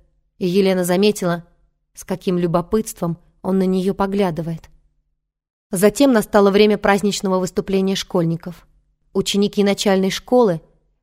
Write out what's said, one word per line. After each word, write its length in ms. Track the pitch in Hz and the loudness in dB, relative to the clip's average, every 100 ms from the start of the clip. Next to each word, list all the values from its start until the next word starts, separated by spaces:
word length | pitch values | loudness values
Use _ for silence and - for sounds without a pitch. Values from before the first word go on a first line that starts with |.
| _ _ _ - | _ _ _ -8
и 100 | 185 | -2
Елена 360 | 190 190 185 | 0 2 0
заметила, 600 | 175 180 208 208 180 170 - _ _ _ _ - | 0 2 2 0 -4 -4 -8 _ _ _ _ -18
с 80 | |
каким 340 | - 180 - 180 | -10 -8 -4 -2
любопытством 800 | 175 170 170 220 220 - 175 165 _ _ | 0 -2 -2 -4 -4 -6 -8 -8 _ _
он 160 | 190 190 | -4 0
на 60 | |
неё 320 | 185 185 185 185 | 0 0 -2 -2
поглядывает. 760 | 196 196 190 160 165 160 - _ _ _ _ _ _ _ _ _ _ | -2 -2 -2 -4 -8 -10 -14 _ _ _ _ _ _ _ _ _ _
Затем 400 | 185 208 208 277 | 0 2 4 4
настало 400 | 226 202 214 202 | 2 2 2 4
время 260 | 196 208 202 | 4 4 2
праздничного 600 | 208 196 202 190 196 185 | 2 0 0 -4 -2 -2
выступления 560 | 180 - 196 190 190 196 | -2 -4 -2 -2 -2 -4
школьников. 720 | - 180 165 165 180 170 _ _ _ _ _ | -4 -2 -2 -4 -8 -18 _ _ _ _ _
Ученики 500 | 196 190 196 202 208 | -6 -2 0 0 0
начальной 460 | 202 196 214 190 190 | 0 0 0 0 0
школы 500 | - - 247 226 160 - _ _ _ | -4 0 2 2 0 -8 _ _ _